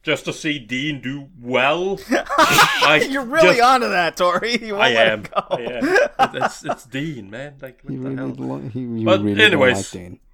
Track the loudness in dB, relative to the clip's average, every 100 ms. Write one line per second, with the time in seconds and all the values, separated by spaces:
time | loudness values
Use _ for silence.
0 | -2 -4 -4 -6 -6 -6 -6 -6 -4 -6
1 | -8 -10 -14 -16 -2 2 2 2 -2 -6
2 | -2 -2 0 2 4 6 4 4 4 4
3 | 2 -2 -2 4 4 6 4 4 2 0
4 | -2 0 0 0 -2 -4 -4 0 2 4
5 | 2 2 -4 -6 -4 -6 -6 -4 0 2
6 | 2 0 -2 0 -6 -6 -8 -8 -8 -8
7 | -8 -10 -14 -14 -14 -16 -20 -16 -12 -8
8 | -8 -8 -8 -8 -10 -8 -8 -8 -6 -2
9 | 2 2 2 4 4 6 4 2 -6 -12
10 | -16 -20 _